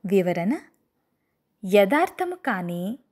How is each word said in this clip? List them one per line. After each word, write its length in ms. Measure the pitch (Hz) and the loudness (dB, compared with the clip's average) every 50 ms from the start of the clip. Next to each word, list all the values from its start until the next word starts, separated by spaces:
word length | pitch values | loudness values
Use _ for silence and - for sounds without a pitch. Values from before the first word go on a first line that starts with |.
| - | -4
వివరణ: 500 | 190 202 196 180 180 175 170 170 196 277 339 - _ _ _ _ _ _ _ _ _ _ _ _ _ _ _ _ _ _ _ - | 2 2 2 2 2 -2 -2 -2 -2 -2 -4 -6 _ _ _ _ _ _ _ _ _ _ _ _ _ _ _ _ _ _ _ -6
యథార్థము 720 | 185 185 202 196 196 277 302 349 370 - - 370 359 359 359 | 2 4 4 4 6 4 2 0 0 -2 -6 -6 -6 -6 -6
కాని 420 | _ 277 220 185 180 175 175 175 180 196 233 285 _ _ | _ -6 -4 -4 -6 -6 -6 -6 -6 -8 -8 -10 _ _